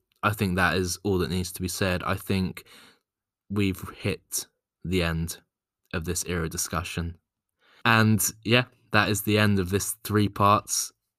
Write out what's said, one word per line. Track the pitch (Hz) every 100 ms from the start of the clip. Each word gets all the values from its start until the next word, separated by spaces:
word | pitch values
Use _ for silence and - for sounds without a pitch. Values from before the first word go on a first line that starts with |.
| _ _
I | 107
think | 104 98 90
that | 90 87
is | 90 -
all | 104 92
that | 73
needs | 92 90
to | -
be | 92
said. | - 95 90
I | - 98
think | - 98 92 - - - - _ _ _ _ _ -
we've | 101 98 92 - -
hit | 104 - _ - - _ _ _
the | 82 92
end | 82 82 82 - _ _ _ _ _
of | 90
this | 82 85 -
era | 90 80
discussion. | 82 - 82 82 - 85 85 _ _ _ _ _ _ 117
And | 113 110 107 - -
yeah, | - 123 123 _ _
that | 107 95
is | 104
the | 107 104
end | 107 98
of | 90
this | 98 - -
three | - 107 101
parts | - 101 107 - - - - _